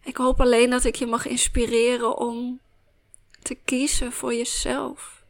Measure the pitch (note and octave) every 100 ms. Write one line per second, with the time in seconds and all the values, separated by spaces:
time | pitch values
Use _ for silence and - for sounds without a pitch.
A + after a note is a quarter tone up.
0 | - - B3+ B3+ B3 A#3 A#3+ B3 B3 A3+
1 | A#3+ A3+ - B3 - - A#3 A#3 A#3 B3
2 | A3+ - A#3+ A#3 B3 B3+ _ _ _ _
3 | _ _ _ - - B3+ - B3+ C#4+ -
4 | B3+ - - A#3 A#3+ - - B3 - -
5 | - - _